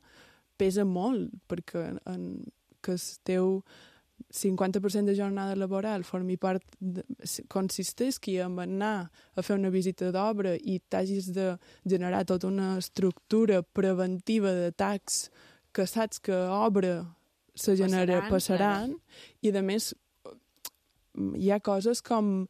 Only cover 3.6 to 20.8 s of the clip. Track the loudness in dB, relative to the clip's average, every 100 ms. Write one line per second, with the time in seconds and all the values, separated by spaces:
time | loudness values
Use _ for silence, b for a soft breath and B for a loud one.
3.6 | -4 B B B B -20 -14 -2 0 2
4.6 | 2 2 0 0 2 2 0 -2 -4 -2
5.6 | -2 -2 -2 -4 -4 -4 -2 -2 0 -2
6.6 | -4 -10 -8 -8 -10 -10 -8 -10 -4 -2
7.6 | -2 -4 -6 -2 -2 -2 -4 -2 -2 -4
8.6 | -4 -2 -2 -2 -6 b b -6 0 2
9.6 | 2 2 0 -2 -2 0 0 0 0 -2
10.6 | -2 -4 -2 -2 0 -2 -2 -2 -2 -4
11.6 | B B 0 0 2 0 0 0 0 0
12.6 | 0 -2 -4 0 0 0 0 4 6 4
13.6 | 2 0 2 2 0 -2 0 2 2 2
14.6 | 0 0 -2 -2 -4 -6 -6 B B B
15.6 | _ -2 0 0 -2 -4 -2 0 0 2
16.6 | 2 4 2 0 -6 -14 _ _ _ -4
17.6 | 2 4 4 4 4 2 2 0 2 2
18.6 | 2 2 -2 -8 _ -20 -20 -2 0 2
19.6 | 0 0 -2 -10 _ _ -20 -20 _ _
20.6 | -18 _